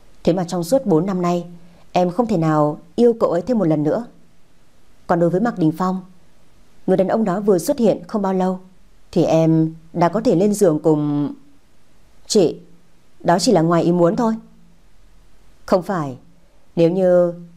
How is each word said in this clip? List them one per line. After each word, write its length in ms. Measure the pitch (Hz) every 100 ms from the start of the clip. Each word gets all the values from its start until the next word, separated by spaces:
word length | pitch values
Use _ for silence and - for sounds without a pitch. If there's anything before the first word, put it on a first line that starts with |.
| - -
Thế 100 | -
mà 100 | 180
trong 200 | 180 180
suốt 220 | 170 269 226
bốn 200 | 156 190
năm 160 | 180
nay, 240 | 175 175 175 - - - -
em 200 | 175 180
không 160 | 175 226
thể 100 | 190
nào 420 | 160 151 147 151 - -
yêu 180 | 240 226
cậu 120 | 190
ấy 100 | 170
thêm 180 | - 233
một 60 | 170
lần 180 | 151
nữa. 220 | 147 - 233 - - - - - - - - - -
Còn 120 | 175
đối 100 | 170
với 120 | 180
Mạc 160 | 233 185
Đình 140 | 160 160
Phong, 240 | 185 185 - - - - - - - - -
người 100 | 185
đàn 100 | 190
ông 180 | 226 208
đó 140 | 180
vừa 180 | 208 180
xuất 220 | 220 285
hiện 220 | 214 147 -
không 140 | 220
bao 120 | 190
lâu, 260 | 190 185 185 - - - - -
thì 120 | 180
em 520 | 151 160 160 160 160 - -
đã 160 | 175 170
có 120 | 190
thể 140 | 247 170
lên 180 | 208
giường 260 | 208 190 151
cùng." 540 | 160 151 147 147 143 - - - - - - - - - -
"Chị, 280 | 214 160 - - - - - - -
đó 200 | 165 175
chỉ 120 | 170
là 100 | 180
ngoài 220 | 160 170
ý 80 | 165
muốn 240 | 175 170 220
thôi." 200 | 226 226 - - - - - - - - - - - - -
"Không 180 | 190
phải, 340 | 196 185 143 120 - - _ - - -
nếu 160 | 165
như 420 | 190 185 180 175 175 -